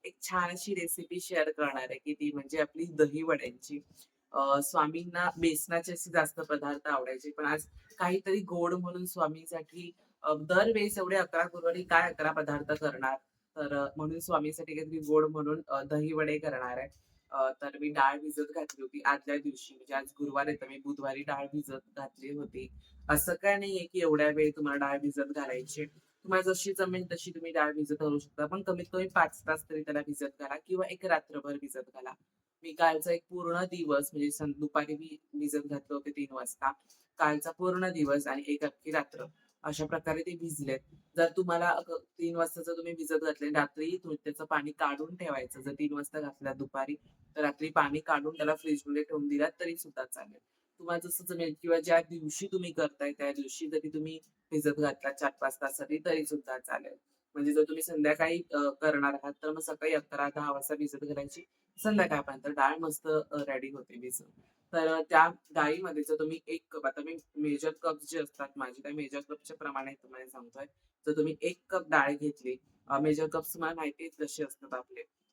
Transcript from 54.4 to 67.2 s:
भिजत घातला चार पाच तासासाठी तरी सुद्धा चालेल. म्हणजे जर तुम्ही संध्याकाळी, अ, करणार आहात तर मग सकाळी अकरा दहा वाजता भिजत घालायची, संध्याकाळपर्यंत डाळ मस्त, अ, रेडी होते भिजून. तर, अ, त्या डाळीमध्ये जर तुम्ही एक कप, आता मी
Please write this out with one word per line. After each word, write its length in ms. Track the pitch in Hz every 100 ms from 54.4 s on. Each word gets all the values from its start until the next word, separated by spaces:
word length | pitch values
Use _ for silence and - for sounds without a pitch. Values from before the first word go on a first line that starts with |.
| -
भिजत 280 | 156 147 147
घातला 320 | 147 135 139
चार 200 | 139 143 -
पाच 160 | 135 -
तासासाठी 360 | 139 135 139 156
तरी 280 | 170 160 151
सुद्धा 320 | 151 135 131
चालेल. 380 | - - - - _ _ _
म्हणजे 200 | 147 143
जर 100 | 147
तुम्ही 200 | 151 160
संध्याकाळी, 580 | 160 160 147 156 165 170 -
अ, 40 | 147
करणार 560 | 143 135 156 143 143
आहात 200 | 139 143 143
तर 80 | 156
मग 80 | 156
सकाळी 340 | 156 151 156
अकरा 360 | 156 - 143 143 151
दहा 160 | 147
वाजता 240 | 139 139 147
भिजत 300 | 147 143 147
घालायची, 360 | 139 143 - - _ _ -
संध्याकाळपर्यंत 640 | 214 208 180 151 139 131 139
डाळ 300 | 143 139 160
मस्त, 280 | 160 151 160
अ, 300 | 156 151 147
रेडी 320 | 143 131 135
होते 300 | 139 - 120
भिजून. 300 | 127 - - _ _ _ _
तर, 140 | 165 160
अ, 140 | 160 156
त्या 220 | 160 165 170 _
डाळीमध्ये 520 | 156 151 160 190 151
जर 120 | 147 156
तुम्ही 200 | 156 160 -
एक 140 | 165 -
कप, 140 | - -
आता 160 | -
मी 160 | 147 170